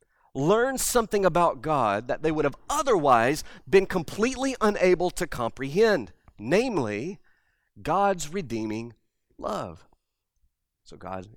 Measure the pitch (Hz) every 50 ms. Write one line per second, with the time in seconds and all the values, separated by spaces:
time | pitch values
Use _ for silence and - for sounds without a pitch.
0 | _ _ _ _ _ _ - 135 139 165 208 226 254 269 262 247 - - - 240
1 | 226 - - 202 190 180 156 180 175 156 117 135 113 156 156 139 120 104 98 107
2 | 123 123 135 127 147 165 156 156 143 143 - - - - 277 302 311 277 220 175
3 | 147 139 123 113 113 127 156 147 - - - - - - 156 196 190 - - 185
4 | 151 - - - 220 262 262 247 269 269 254 - 220 208 208 - 180 185 180 156
5 | 180 175 - - 180 - - - 120 113 - - 135 135 143 196 226 220 202 151
6 | 107 - - _ _ _ _ - 104 117 165 208 254 269 214 160 120 104 104 101
7 | 131 180 202 - _ _ _ _ _ _ _ _ _ _ _ 110 98 147 160 190
8 | 202 202 196 175 151 147 170 202 165 110 117 110 110 107 107 113 117 117 113 _
9 | _ _ _ _ _ _ _ - - - 214 180 123 92 82 - - _ _ _
10 | _ _ _ _ _ _ _ _ _ _ _ _ _ _ _ _ _ - 80 -
11 | 92 90 92 95 95 107 113